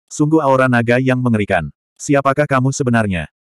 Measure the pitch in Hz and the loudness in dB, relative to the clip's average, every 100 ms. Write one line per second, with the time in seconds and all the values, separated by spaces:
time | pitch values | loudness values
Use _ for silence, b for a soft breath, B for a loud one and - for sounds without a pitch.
0 | _ - 147 156 139 131 131 120 117 120 | _ -4 0 2 2 2 2 0 2 0
1 | 131 127 123 110 98 92 73 - _ - | 2 0 0 0 0 -2 -4 -12 _ -14
2 | - 139 139 139 147 139 131 - 123 117 | 0 0 2 0 0 0 0 -2 0 0
3 | 107 87 76 _ | 0 -4 -6 _